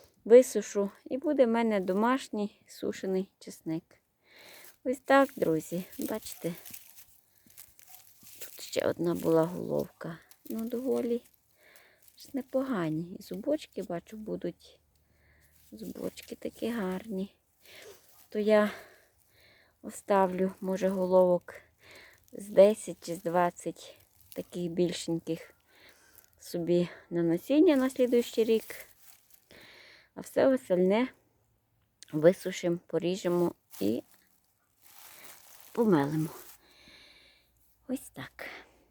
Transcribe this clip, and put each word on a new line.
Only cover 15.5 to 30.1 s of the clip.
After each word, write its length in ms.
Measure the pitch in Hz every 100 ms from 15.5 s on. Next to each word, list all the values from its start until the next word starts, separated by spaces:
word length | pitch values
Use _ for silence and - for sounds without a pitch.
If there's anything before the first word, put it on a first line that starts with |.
| _ _
Зубочки 600 | 214 190 - 185 - -
такі 360 | 233 - - 226
гарні. 640 | 233 185 185 220 190 196 _ _ _ - - - - _ - -
То 100 | 214
я 320 | 208 214 208 - - - _ _ _ _ _ _ _ _
оставлю, 680 | - - - 196 190 180 190 -
може, 280 | 185 185 185
головок 680 | 190 185 185 180 175 - - - _ - - - _ _
з 160 | - 202
десять 480 | 190 202 214 - 165 -
чи 80 |
з 80 | 170
двадцять 760 | 170 175 175 - 170 - - - _ _ _
таких 360 | - - 180 175
більшеньких 840 | 170 175 - - 165 - 165 - _ _ _ - _ _ - _ _
собі 480 | - 175 165 175 175 - -
на 120 | 170
насіння 540 | 170 175 - 285 359 277
на 140 | 262
слідуючий 540 | - 247 240 240 -
рік. 300 | 220 226 - - - _ - - _ - _ - - - - - _